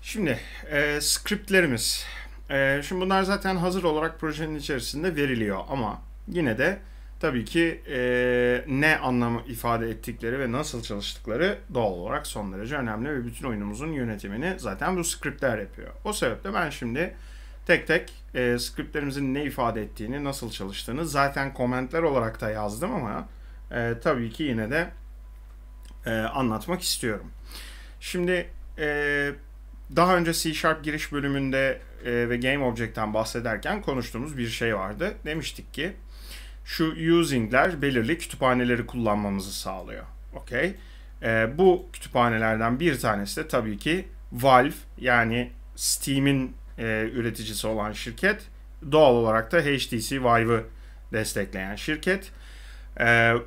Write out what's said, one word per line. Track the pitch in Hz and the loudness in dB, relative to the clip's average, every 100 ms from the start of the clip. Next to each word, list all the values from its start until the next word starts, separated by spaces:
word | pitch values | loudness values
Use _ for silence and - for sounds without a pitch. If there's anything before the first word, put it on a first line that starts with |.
| - | -8
Şimdi, | 214 170 117 - - 151 | -2 0 0 -4 -14 -2
e, | 147 147 147 | 2 2 2
scriptlerimiz. | 147 - - 208 - 190 170 117 - - - - - - - | 0 0 0 -4 4 4 6 2 0 -2 -4 -12 -14 -16 -4
E, | 139 135 139 | 2 4 2
şimdi | 143 185 | 0 -2
bunlar | 185 190 | 2 4
zaten | 190 196 196 185 | 4 0 0 0
hazır | 175 185 | 2 2
olarak | 175 151 160 160 | 2 2 0 -2
projenin | 156 147 160 151 | -4 -2 -4 -4
içerisinde | 143 139 117 139 180 151 | -2 -4 -2 -2 -2 2
veriliyor | 143 123 104 95 - | 2 2 0 -2 -2
ama | 135 110 - - - - | -2 -2 -4 -10 -14 -6
yine | 175 147 107 | 0 2 2
de | 147 196 - - - - | 2 0 -8 -18 -16 -4
tabii | 160 127 107 | -2 0 0
ki, | 165 165 156 - | 2 2 0 -6
e, | 135 123 123 123 123 123 123 139 | -2 2 2 4 4 4 2 0
ne | 135 151 156 | 2 4 4
anlamı | 139 123 120 117 - | 2 2 2 0 -4
ifade | 117 120 117 113 | -4 0 0 0
ettikleri | 110 - 113 117 127 | -4 -8 -6 -4 -2
ve | 131 | -2
nasıl | 120 151 123 | -2 -4 -6
çalıştıkları | - 104 101 - - 113 180 202 - | -6 -6 -6 -8 -4 0 2 0 -4
doğal | 131 113 | 0 0
olarak | 90 90 143 - | 0 -4 -4 -4
son | 123 101 | -6 -6
derece | 95 110 147 | -6 -4 -4
önemli | 120 107 131 | -2 -2 -2
ve | 143 120 | -2 -4
bütün | 117 135 | -6 -4
oyunumuzun | 107 101 107 151 | -2 -4 -4 -4
yönetimini | 151 120 104 101 104 165 185 | -2 -2 -4 -6 -4 -4 -2
zaten | 117 98 151 185 | -6 -2 -2 0
bu | |
scriptler | 165 - 151 - 135 110 | -2 -2 -6 -2 0 0
yapıyor. | 101 - 104 - | -4 -10 -14 -8
O | - | -6
sebeple | 208 139 104 196 | 0 0 -2 -4
ben | 208 165 | 0 -2
şimdi | - 123 123 175 - - - - - - | -2 -4 -2 -2 -4 -14 -14 -14 -14 2
tek | 165 - | 2 4
tek, | 165 - - - - | 0 0 -14 -8 0
e, | 123 120 | 2 2
scriptlerimizin | 120 - 139 151 143 135 139 | 0 -6 -4 -2 -2 -2 0
ne | 135 | 0
ifade | 147 - 117 110 | -2 0 0 0
ettiğini, | 104 - 110 135 | -4 -6 -6 -4
nasıl | 143 139 117 | -4 -4 -6
çalıştığını | - 98 101 - 123 165 | -6 -8 -8 -6 -4 -2
zaten | 139 139 143 139 | 2 2 2 -4
komentler | 135 123 123 127 165 | 0 0 0 0 0
olarak | 165 135 113 - | 2 2 0 -2
da | 113 | -4
yazdım | 107 104 107 180 240 | -2 -4 -2 -4 -2
ama, | 117 117 - - - - - | -4 -4 -8 -14 -16 -16 -8
e, | 123 117 117 | -2 -2 0
tabii | 170 135 113 | 0 0 0
ki | 107 | -2
yine | 156 113 110 | -2 0 0
de, | 139 180 - - - - - - - - - - - - | 0 -2 -6 -16 -16 -16 -18 -18 -18 -18 -18 -16 -10 -4
e, | |
anlatmak | 113 110 143 127 110 104 180 | -2 0 0 0 0 -2 -4
istiyorum. | - - 123 104 - - - - - - - - | -2 -2 -2 -4 -6 -14 -14 -14 -14 -16 -18 -14
Şimdi, | - 185 175 180 175 - - - | -6 -2 2 0 -2 -10 -14 -4
e, | 151 147 147 143 143 139 - - - - - - | -2 0 2 2 0 -4 -12 -18 -16 -16 -4 4
daha | 180 185 | 6 6
önce | 165 | 4
C | 160 165 | 0 0
Sharp | 151 165 156 | 2 2 2
giriş | 147 151 - | 0 -4 -4
bölümünde, | 143 139 139 135 135 135 127 - - 120 | -2 0 0 2 2 2 0 -8 -10 -2
e, | 120 117 | 0 2
ve | 120 | 2
Game | 127 143 131 | 2 2 2
Object'ten | 113 113 113 107 | 0 -4 -2 0
bahsederken | 107 110 123 117 107 147 202 | 0 0 -2 -2 -2 -2 -2
konuştuğumuz | 190 135 117 113 143 139 | -2 -2 -2 -6 -6 -4
bir | 117 | -4
şey | 110 117 104 | 0 0 0
vardı. | 95 107 180 220 151 | -2 -4 -4 -4 -6
Demiştik | 160 143 - - | -4 -4 -8 -12
ki | - 160 - - - - - - - - | -4 -4 -6 -16 -16 -14 -14 -14 -16 -10
şu | - 160 160 160 170 | 0 0 2 6 6
using'ler | 160 135 110 123 175 160 | 6 2 4 4 4 2
belirli | 143 127 113 170 | 2 2 2 0
kütüphaneleri | - - 131 127 123 120 117 | -4 0 2 4 4 2 0
kullanmamızı | 127 113 104 104 98 95 - | 0 2 2 2 -2 -4 -6
sağlıyor. | 95 95 90 - - - - - | -6 -8 -10 -12 -12 -14 -14 -14
Okey. | - 123 165 196 - - - - | -6 0 0 -2 -14 -18 -18 -6
E, | 120 113 113 147 | 0 4 2 6
bu | 190 180 - | 6 6 2
kütüphanelerden | - - 131 120 110 110 110 113 127 | -14 -2 4 6 6 2 4 2 4
bir | 165 131 | 2 2
tanesi | 120 101 101 - | 2 2 0 -4
de | 156 | 0
tabii | 127 110 104 | 0 0 -2
ki | 156 175 - - - | 0 -2 -2 -14 -12
Valve, | 123 135 127 139 - - - | 2 10 10 8 0 -12 -4
yani | 127 120 113 117 123 - - - | 4 4 4 2 -2 -6 -16 -4
Steam'in, | - - - 135 139 139 127 - - - | -2 -2 0 2 4 4 0 -6 -16 -6
e, | 113 110 113 | -2 0 0
üreticisi | 120 117 107 110 101 107 | 0 -2 -2 -6 -4 -2
olan | 110 104 | -2 -2
şirket. | 104 - 117 190 214 - - - - 151 | -4 -8 0 0 0 -6 -18 -18 -14 2
Doğal | 151 147 | 8 10
olarak | 120 113 110 113 | 10 6 4 4
da | 170 | 2
H | 143 139 - | 4 0 0
T | 117 | -2
C | 113 135 | -2 2
Vive'ı | 123 117 113 117 110 - - - - | 6 6 6 2 0 -14 -16 -16 -6
destekleyen | 113 107 - 98 98 95 107 | -2 -2 -2 -4 -4 -6 -6
şirket. | - 156 185 196 - - - - - - - - | -4 -2 0 0 -2 -16 -18 -16 -16 -16 -14 0
E, | 117 117 117 117 | 6 8 8 4